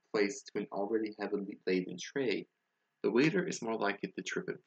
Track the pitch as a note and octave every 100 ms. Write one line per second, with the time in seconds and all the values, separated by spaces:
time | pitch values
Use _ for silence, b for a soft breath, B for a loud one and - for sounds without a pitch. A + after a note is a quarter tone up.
0 | _ G#2+ G2+ - - G#2+ - G2 G2+ A2+
1 | G#2+ G#2 G2+ G2+ G2 - F#2+ F#2 F2 F2
2 | - C#3 B2 F#2+ - _ _ _ _ -
3 | G#2 A2+ D#3+ F#3+ F3 - A2+ A2 G2+ G2+
4 | - - - - F#2 -